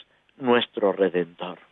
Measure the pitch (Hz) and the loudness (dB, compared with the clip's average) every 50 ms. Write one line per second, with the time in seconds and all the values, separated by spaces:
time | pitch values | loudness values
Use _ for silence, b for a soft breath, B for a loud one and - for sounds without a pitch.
0 | - _ _ _ _ _ _ - 139 123 120 120 117 - _ 113 104 98 92 92 | -12 _ _ _ _ _ _ -6 0 2 2 2 0 -2 _ -2 -2 0 2 2
1 | 98 90 85 90 85 82 87 - 90 90 85 - - _ | 0 0 0 -2 -4 -4 -8 -14 -14 -14 -14 -16 -20 _